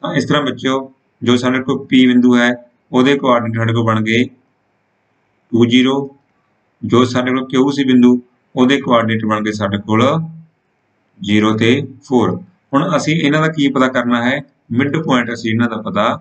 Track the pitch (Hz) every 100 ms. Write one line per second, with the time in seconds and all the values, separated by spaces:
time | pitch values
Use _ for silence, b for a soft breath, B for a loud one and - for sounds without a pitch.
0 | - 147 120 147 135 123 131 131 131 _
1 | _ - 120 123 127 131 127 139 - 131
2 | 127 123 123 123 120 120 - _ - 127
3 | 131 139 135 120 110 113 113 113 113 110
4 | 110 113 123 _ _ _ _ _ _ _
5 | _ _ _ _ - 117 117 123 127 139
6 | 139 - _ _ _ _ _ _ 107 117
7 | 123 127 127 131 127 131 143 135 131 127
8 | 123 123 - _ _ 135 127 139 135 117
9 | 110 113 107 107 107 107 101 101 104 110
10 | 127 160 165 - - _ _ _ _ _
11 | _ - 98 104 107 107 113 139 151 -
12 | - 123 98 - - _ - 139 147 147
13 | 151 165 143 156 160 160 139 131 131 131
14 | 120 120 120 139 147 _ - 117 143 160
15 | - 127 113 117 113 113 117 110 101 92
16 | 113 -